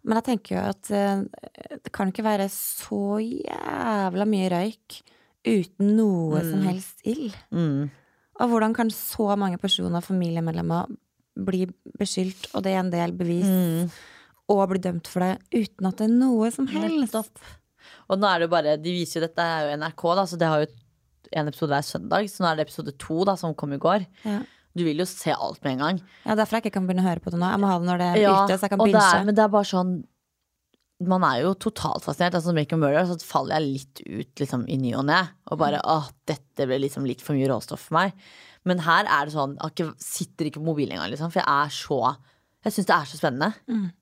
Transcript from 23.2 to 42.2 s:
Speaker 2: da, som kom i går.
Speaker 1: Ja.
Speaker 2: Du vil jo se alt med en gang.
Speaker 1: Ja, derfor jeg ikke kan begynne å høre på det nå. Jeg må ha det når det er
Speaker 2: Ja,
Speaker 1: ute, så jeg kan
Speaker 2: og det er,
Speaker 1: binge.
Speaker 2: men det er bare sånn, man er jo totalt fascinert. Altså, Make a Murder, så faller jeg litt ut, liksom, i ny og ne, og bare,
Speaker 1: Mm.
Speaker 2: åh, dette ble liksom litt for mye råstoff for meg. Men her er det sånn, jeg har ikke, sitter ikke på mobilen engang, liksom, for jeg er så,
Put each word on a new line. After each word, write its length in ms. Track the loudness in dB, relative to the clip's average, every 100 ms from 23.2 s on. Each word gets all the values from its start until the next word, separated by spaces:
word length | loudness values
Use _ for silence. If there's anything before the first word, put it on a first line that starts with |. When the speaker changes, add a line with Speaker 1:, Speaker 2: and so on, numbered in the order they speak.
| 2
Speaker 2:
da, 100 | 0
som 200 | -4 -4
kom 180 | -6
i 40 | 0
går. 280 | 2 0 -2 _ -6
Speaker 1:
Ja. 160 | -6 -8 _ _ -4
Speaker 2:
Du 80 |
vil 140 | -2 -2
jo 80 | -4
se 260 | -4 -2
alt 320 | -2 -4 -4
med 100 | -4
en 60 | -2
gang. 220 | -2 -2 -6 -12 -2
Speaker 1:
Ja, 100 | 0
derfor 220 | 0 -2
jeg 60 | -2
ikke 80 |
kan 140 | -2 0
begynne 140 | 2
å 60 | 0
høre 100 | 0
på 80 | -4
det 80 | -2
nå. 60 | 0
Jeg 80 | 2
må 80 | 2
ha 100 | 2
det 80 | 0
når 100 | 0
det 180 | 2 4
er 40 |
Speaker 2:
Ja, 240 | 6 6 4
Speaker 1:
ute, 120 | 2
så 40 |
jeg 80 | 0
kan 100 | 4
Speaker 2:
og 60 | 6
det 80 | 8
er, 40 | 8
Speaker 1:
binge. 120 | 6 4
Speaker 2:
men 100 | 4
det 80 |
er 40 | 6
bare 140 | 4
sånn, 400 | 2 0 0 -4 -8 _ _ _ _ _ _ _ _ _ 0
man 180 | 4
er 180 | 4 4
jo 100 | 0
totalt 480 | 0 -4 -4 -4 -4
fascinert. 300 | -4 0 2
Altså, 200 | 2 2
Make 200 | 0 2
a 40 | 2
Murder, 280 | 4 4 2
så 160 | -2
faller 360 | -2 -2 0 0
jeg 140 | 0
litt 280 | -4 -8 -18 -10
ut, 280 | -10 -10 -6
liksom, 300 | -4 -2 -2
i 60 | -2
ny 160 | 0 0
og 100 | 2
ne, 240 | 2 0 _ -10
og 100 | -2
bare, 180 | 0 0
Speaker 1:
Mm. 80 | 0
Speaker 2:
åh, 240 | 0 -2 -10 -8
dette 400 | -8 _ -6 -2
ble 120 | 0
liksom 260 | -2 -4 -6
litt 160 | -6
for 120 | -4
mye 140 | 0 0
råstoff 320 | -2 -4 -14
for 140 | -2 0
meg. 180 | 0 -4 -20 -20 -20 _ -2
Men 140 | 0
her 260 | 2 2 4
er 200 | 0 0
det 80 |
sånn, 200 | -2 -4 -4
jeg 60 |
har 80 | -8
ikke, 240 | -6 -6 -6
sitter 440 | -12 -8 -10 -6 -6
ikke 100 | -4
på 60 | -4
mobilen 280 | -2 -2 -4
engang, 140 | -6
liksom, 200 | -6 -2
for 80 | 0
jeg 80 | 2
er 220 | 2 0
så, 480 | -4 -4 0 0 -2